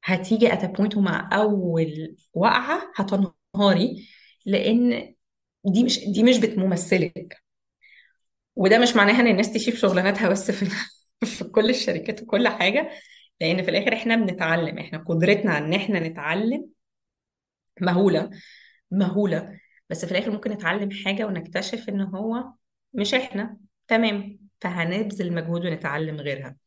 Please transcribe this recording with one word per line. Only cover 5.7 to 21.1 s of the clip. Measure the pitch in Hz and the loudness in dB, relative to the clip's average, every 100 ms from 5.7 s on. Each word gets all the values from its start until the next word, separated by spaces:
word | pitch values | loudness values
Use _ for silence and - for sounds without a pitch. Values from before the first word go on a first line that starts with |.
| 190 | 4
مش، | 247 - | 4 0
دي | 202 196 | -2 4
مش | 233 233 | 6 6
بتمثلك. | 220 190 190 175 - 185 165 - - - _ _ _ _ _ - _ _ _ _ _ - | 2 0 0 0 0 0 0 -6 -16 -20 _ _ _ _ _ -20 _ _ _ _ _ 0
وده | 190 220 | 4 6
مش | 240 240 | 6 6
معناها | 202 240 | 4 6
ان | 240 | 4
الناس | 190 220 | 4 2
تسيب | - - - | -2 -2 0
شغلاناتها | 196 180 185 196 208 | 2 2 0 0 0
بس | 202 - | 0 0
في | - 196 - - _ | -2 -2 -4 -8 _
<laughs> | _ _ 226 - | _ _ -8 -6
في | |
كل | 190 - 220 | -2 2 2
الشركات | 247 - 170 - - | 0 -2 -4 -6 -10
وكل | - 196 240 | -2 0 2
حاجة، | - 185 240 320 - - - _ _ | 2 0 0 -2 -10 -20 -20 _ _
لان | 160 185 | -2 0
في | 185 | 0
الاخر | 196 196 | 0 0
احنا | 220 233 226 | -2 0 0
بنتعلم، | 202 170 165 170 160 - | 0 -2 0 0 -2 -6
احنا | - 160 | -10 -12
قدرتنا | - 165 175 202 208 151 | -4 0 4 4 2 0
ان | 151 | 0
احنا | 185 196 190 | -2 0 -2
نتعلم | 165 165 147 175 220 285 - _ _ _ _ _ _ _ _ _ _ - | -2 -6 -4 -2 0 -2 -6 _ _ _ _ _ _ _ _ _ _ -4
مهولة، | 180 175 196 156 - - - - _ _ _ | 0 4 4 2 -2 -10 -20 -20 _ _ _
مهولة. | 185 185 180 202 160 165 - _ _ _ | 0 0 2 0 -2 -6 -18 _ _ _
بس | 160 175 | -8 -4
في | |
الاخر | 180 220 | -4 -2
ممكن | 208 - | -4 -6
نتعلم | 208 165 196 202 - | -4 -2 -2 -4 -4
حاجة | 196 | -4